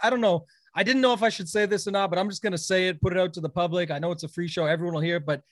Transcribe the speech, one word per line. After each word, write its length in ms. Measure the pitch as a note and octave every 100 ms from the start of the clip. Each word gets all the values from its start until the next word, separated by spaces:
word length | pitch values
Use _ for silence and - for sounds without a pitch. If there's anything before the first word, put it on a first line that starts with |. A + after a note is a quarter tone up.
I 80 | A3+
don't 100 | B3
know. 240 | A3 E3+ - _ _
I 80 | E3
didn't 200 | G3 C4
know 100 | B3+
if 100 | A#3
I 60 | A3+
should 200 | - E3
say 180 | G#3+ G#3
this 200 | G3+ G3+
or 60 |
not, 180 | G3 G3
but 80 | E3+
I'm 100 | G3+
just 140 | F#3+
gonna 160 | G#3+ F3
say 300 | - F#3 F#3
it, 120 | D#3+
put 120 | F#3
it 60 | F3+
out 140 | F#3
to 60 | E3
the 80 | D#3+
public. 440 | F3 F3 F3+ E3
I 80 | C#3+
know 100 | E3+
it's 140 | E3+
a 40 | D3+
free 200 | - F3
show. 180 | F3 D3+
Everyone 280 | E3 F3
will 60 | D#3+
hear 160 | E3 F3
it, 100 | D3
but 160 | C#3+ -